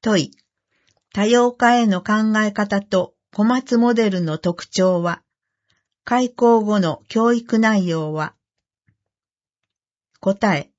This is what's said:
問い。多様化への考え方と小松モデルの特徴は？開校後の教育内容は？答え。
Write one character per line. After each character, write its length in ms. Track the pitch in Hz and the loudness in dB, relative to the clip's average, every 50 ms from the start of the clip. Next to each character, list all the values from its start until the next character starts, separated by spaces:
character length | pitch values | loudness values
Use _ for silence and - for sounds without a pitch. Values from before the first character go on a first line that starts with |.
| - | -2
問 180 | 226 214 185 143 | 0 0 0 0
い。 80 | 113 _ _ _ _ _ _ _ _ _ _ _ _ _ _ _ _ _ | -2 _ _ _ _ _ _ _ _ _ _ _ _ _ _ _ _ _
多 100 | 196 202 | -2 0
様 260 | 214 233 240 240 247 247 | 2 2 2 2 0 0
化 240 | _ 247 240 240 | _ 2 2 4
へ 100 | 240 233 | 4 2
の 160 | 220 190 180 180 | 2 0 -2 -2
考 360 | - 214 214 220 220 214 214 | -2 -2 0 0 0 0 0
え 120 | 214 214 202 | 0 -2 -2
方 300 | - 208 202 208 196 202 | -4 -4 -2 -2 -4 -4
と 320 | _ - 185 180 - _ _ _ _ - | _ -2 -2 -2 -2 _ _ _ _ -4
小 100 | - 208 | -2 0
松 340 | 226 247 254 254 - 247 233 | 0 0 -2 -2 -2 0 2
モ 160 | 233 240 240 | 2 2 2
デ 160 | 220 226 208 | 2 0 0
ル 100 | 190 180 | 0 -2
の 160 | 175 160 156 | -4 -4 -6
特 300 | 156 - 180 175 - - | -4 -4 -4 -4 -4 -10
徴 360 | _ - - 185 185 185 175 170 | _ -4 0 0 0 0 0 -2
は？ 200 | 175 170 - _ _ _ _ _ _ _ _ _ _ _ _ _ _ _ _ _ | -4 -6 -8 _ _ _ _ _ _ _ _ _ _ _ _ _ _ _ _ _
開 260 | - 240 247 254 247 | -4 -2 -2 -2 -2
校 320 | 247 - 247 233 233 226 214 | -2 0 2 4 4 4 2
後 180 | 208 214 208 | 0 0 0
の 220 | 185 165 147 - _ _ | 0 0 -2 -6 _ _
教 240 | - 226 226 233 240 | -2 0 2 2 2
育 260 | 233 233 - - 220 | 0 -2 -2 0 2
内 280 | 226 220 220 202 185 | 2 2 2 0 0
容 260 | 180 165 165 156 151 151 | -2 -2 -4 -4 -6 -6
は？ 220 | 156 156 147 _ _ _ _ _ _ _ _ _ _ _ _ _ _ _ _ _ _ _ _ _ _ _ _ _ _ _ _ _ _ _ _ _ _ _ _ _ _ | -6 -8 -8 _ _ _ _ _ _ _ _ _ _ _ _ _ _ _ _ _ _ _ _ _ _ _ _ _ _ _ _ _ _ _ _ _ _ _ _ _ _
答 360 | - 190 196 196 - 208 180 | -4 -4 -2 0 0 0 0
え。 140 | 143 139 _ _ | -2 -4 _ _